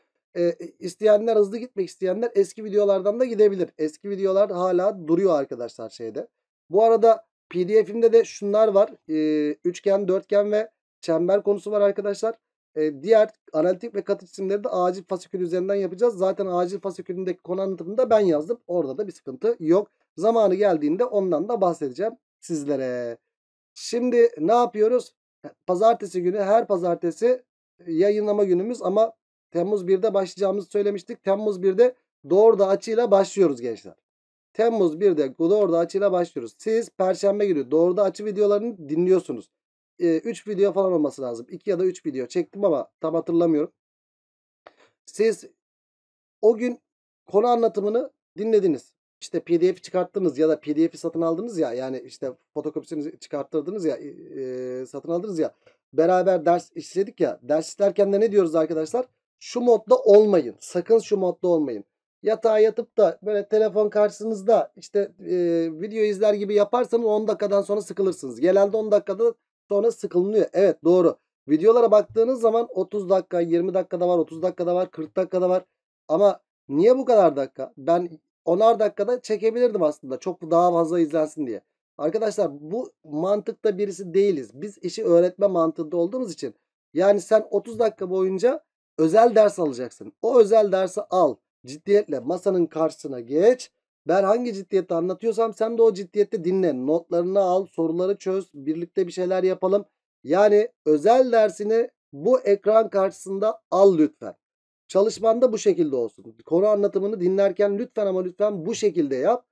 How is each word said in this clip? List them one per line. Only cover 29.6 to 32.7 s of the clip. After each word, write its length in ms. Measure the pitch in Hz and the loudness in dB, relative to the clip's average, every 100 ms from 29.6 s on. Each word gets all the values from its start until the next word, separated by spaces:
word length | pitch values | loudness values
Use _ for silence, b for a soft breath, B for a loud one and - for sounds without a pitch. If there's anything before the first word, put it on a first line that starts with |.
| 185 208 175 | -2 -4 0
birde 260 | 190 214 | 0 0
başlayacağımızı 560 | 196 185 - 196 202 175 | -2 -4 -4 -4 -4 -4
söylemiştik. 520 | 208 202 202 - 240 | -2 -2 -4 -10 -10
Temmuz 400 | 196 196 214 190 | -4 -2 -2 -2
birde 320 | 190 185 247 254 _ _ 139 | -2 4 2 2 _ _ 0
doğru 280 | 185 220 202 | 4 6 6
da 100 | |
açıyla 420 | 190 | 2